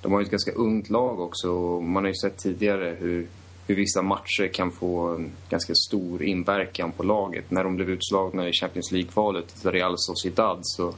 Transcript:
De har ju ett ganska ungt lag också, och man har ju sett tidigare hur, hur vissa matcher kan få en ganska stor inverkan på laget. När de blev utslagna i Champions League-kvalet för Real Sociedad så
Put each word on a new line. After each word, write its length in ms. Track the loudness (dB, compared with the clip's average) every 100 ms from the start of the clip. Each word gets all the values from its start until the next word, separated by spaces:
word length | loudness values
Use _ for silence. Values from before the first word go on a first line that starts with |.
De 100 | 2
har 80 | 2
ju 40 |
ett 60 | 2
ganska 220 | 0 0
ungt 380 | 2 2 2 2
lag 300 | 2 2 0
också, 300 | -4 -4 -2
och 320 | 0 0 0
man 200 | 0 2
har 60 | 2
ju 60 |
sett 240 | 0 -2 0
tidigare 580 | -4 2 2 2 -2 -2
hur, 280 | -2 -2 -4 -12 -20 -16 0
hur 80 |
vissa 280 | 2 2 2
matcher 460 | 2 0 0 0 0
kan 200 | 0 -2
få 340 | 0 -2 0 0
en 240 | -2 -6 -10 -4
ganska 260 | -4 2
stor 480 | 2 2 0 -2 -2
inverkan 720 | 0 2 2 2 0 -2 -4
på 100 | 0
laget. 480 | 2 2 0 -4 -2
När 140 | 0
de 120 | 2 0
blev 140 | 0
utslagna 580 | -2 0 0 0 -2 0
i 40 |
Champions 400 | 0 -2 -4 -2
League-kvalet 600 | -2 0 2 2 0 -6 -4
för 100 | 0
Real 220 | 2 2 0
Sociedad 640 | -2 -2 -2 2 2 2
så 320 | -6 -2 -4